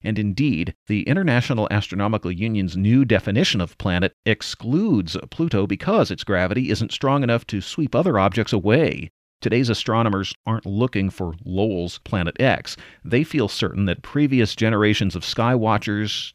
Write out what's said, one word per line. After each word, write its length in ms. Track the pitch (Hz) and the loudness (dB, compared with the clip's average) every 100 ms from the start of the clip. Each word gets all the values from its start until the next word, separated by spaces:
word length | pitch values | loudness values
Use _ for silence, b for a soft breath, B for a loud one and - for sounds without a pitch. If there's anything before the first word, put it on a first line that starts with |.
And 140 | - 110 | -2 0
indeed, 560 | 104 95 143 82 85 - - | 0 0 0 0 -4 -8 -2
the 160 | 107 | -2
International 640 | - 170 180 120 - 120 104 | 0 0 2 2 2 0 2
Astronomical 600 | 104 - 92 101 107 90 | 0 -2 -2 0 0 -2
Union's 440 | 90 113 107 92 87 | -2 -2 0 0 2
new 300 | 101 123 131 | 4 4 4
definition 560 | 104 - 104 185 107 | 2 2 0 2 0
of 160 | 85 _ | -4 _
planet 340 | 101 90 90 _ - | -2 0 0 _ -2
excludes 880 | 107 - - 110 151 220 123 82 92 - | -2 -4 -8 -2 0 2 2 0 -8 -10
Pluto 380 | - 165 104 98 | -4 0 0 0
because 420 | 101 - 214 104 | -2 0 2 0
its 140 | 92 | -2
gravity 480 | - 92 92 120 131 | -2 0 2 0 0
isn't 200 | 107 113 | 0 -2
strong 300 | - 139 139 | -2 0 2
enough 240 | 127 117 - | 2 0 -2
to 140 | 101 | -6
sweep 320 | - - 143 | -6 -4 0
other 240 | 120 185 110 | 2 2 2
objects 360 | 98 92 104 | 2 0 0
away. 560 | 107 92 127 143 71 - _ _ _ | 0 4 4 2 -2 -12 _ _ _
Today's 280 | - 120 123 | 0 0 0
astronomers 640 | 107 - 113 113 98 95 - - | -2 0 2 2 0 -4 -8 -6
aren't 180 | 110 - | -4 -2
looking 440 | 101 127 101 95 | -2 0 0 -2
for 260 | - 90 85 | -2 -8 -6
Lowell's 560 | - 92 110 92 87 - | -6 0 0 0 -4 -8
Planet 400 | - 98 82 - | -6 -2 -2 0
X. 380 | 131 92 - - B B | 0 0 -4 -14 B B
They 200 | - 120 | -2 0
feel 240 | 160 151 104 | 0 -2 -2
certain 380 | - 104 - 98 | -2 -4 0 -2
that 160 | 85 | -2
previous 540 | - 143 147 131 107 - | -4 0 2 4 2 2
generations 600 | 110 104 107 104 98 85 | 0 4 2 2 0 -2
of 100 | - | -6
sky 280 | - 117 | -2 0
watchers 800 | 127 110 104 - 104 107 - - | 2 2 0 -2 -4 -4 -6 -10